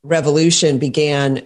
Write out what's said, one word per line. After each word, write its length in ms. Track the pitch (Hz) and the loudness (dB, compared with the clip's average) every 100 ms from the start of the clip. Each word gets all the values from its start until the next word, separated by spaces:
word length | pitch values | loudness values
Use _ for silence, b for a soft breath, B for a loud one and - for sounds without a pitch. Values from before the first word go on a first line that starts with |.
revolution 760 | 143 165 147 147 165 165 160 131 | -4 -2 0 2 2 2 0 0
began, 580 | 139 123 151 143 139 135 | -2 -2 -2 0 -2 -2